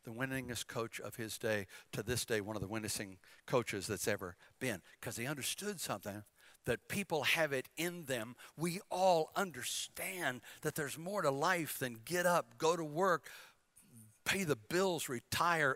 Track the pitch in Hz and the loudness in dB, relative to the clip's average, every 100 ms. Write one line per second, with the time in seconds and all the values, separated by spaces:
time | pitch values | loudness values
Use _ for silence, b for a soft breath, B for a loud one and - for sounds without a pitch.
0 | 123 113 131 131 123 113 - 120 113 - | -10 -4 -2 -2 -4 -6 -6 -4 -4 -6
1 | 113 - 110 - 113 104 95 B B - | -10 -8 -8 -2 0 0 -2 B B -6
2 | 104 123 - 107 101 107 95 110 104 - | -2 -2 2 0 0 -4 -4 -4 -4 -4
3 | 101 92 B B - 131 - 104 87 98 | -6 -12 B B 0 0 2 -2 -2 -2
4 | 113 104 92 - b - 131 156 - B | 0 0 -2 -10 b -6 -4 -4 -8 B
5 | 123 107 127 147 - - 208 180 - 104 | -8 -4 -4 -4 -4 -4 -6 -6 -4 -4
6 | 104 104 - _ B B - 113 - 202 | -4 -8 -12 _ B B -2 -2 -2 -4
7 | 196 156 120 165 156 131 - - 175 175 | 0 0 2 4 4 0 -4 -4 -4 -4
8 | 143 123 113 - B - 175 170 - 185 | -4 -4 -4 -10 B -4 -4 -4 -4 4
9 | 190 165 156 175 196 123 - - - - | 6 6 4 0 -2 -2 -6 -4 -6 -8
10 | 165 185 147 123 B B 156 160 139 147 | -8 -2 -2 -2 B B -4 -2 -4 -4
11 | 170 208 151 139 165 180 143 - 127 113 | -4 2 2 4 4 2 0 -2 -4 -4
12 | 113 175 175 170 - - 160 170 156 151 | -2 2 4 4 2 0 2 2 0 2
13 | 190 165 - B B B _ _ - 113 | 4 2 -2 B B B _ _ -20 -20
14 | 110 _ - 190 165 120 - 170 196 160 | -20 _ -2 0 2 0 0 2 2 2
15 | - 120 - - 170 165 139 | -2 -4 -2 2 4 6 4